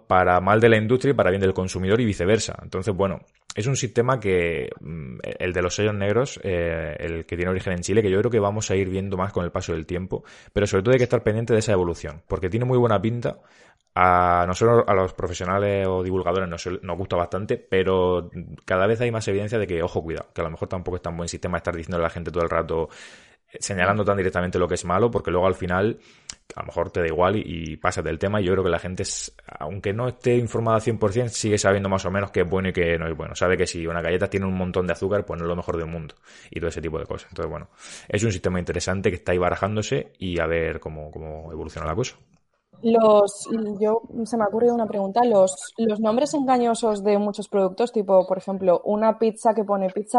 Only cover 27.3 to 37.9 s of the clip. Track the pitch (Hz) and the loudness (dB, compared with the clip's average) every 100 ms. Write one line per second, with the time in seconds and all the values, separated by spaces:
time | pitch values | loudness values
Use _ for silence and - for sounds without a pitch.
27.3 | 104 - 82 80 80 90 95 78 80 98 | 0 -4 -8 -8 -6 -4 -2 -4 -2 -2
28.3 | 104 90 95 92 82 90 92 95 - - | 0 0 2 2 0 -4 -6 -6 -8 -12
29.3 | - - - 73 98 101 107 123 - 127 | -16 -20 -12 -10 -6 -4 -4 -4 -2 0
30.3 | 123 113 113 113 113 117 104 104 110 120 | 2 2 -2 2 2 0 0 0 0 -2
31.3 | - 110 104 98 101 98 95 92 98 98 | -2 0 2 4 2 2 -2 -2 -2 0
32.3 | 98 87 95 95 90 85 82 82 78 78 | 0 0 0 0 0 2 0 -2 -6 -8
33.3 | - 90 92 87 90 82 85 82 90 95 | -2 2 2 0 -4 -6 -4 0 0 0
34.3 | 98 95 92 90 92 90 85 95 101 - | -2 -2 -2 -2 -2 -2 -2 -2 -2 -2
35.3 | 80 85 87 87 85 80 82 76 - _ | -6 -4 -4 -4 -4 -6 -8 -12 -18 _
36.3 | - - - 82 82 78 78 - - - | -20 -14 -6 -6 -4 -6 -6 -8 -12 -12
37.3 | 85 80 80 - _ - | -8 -8 -8 -14 _ -20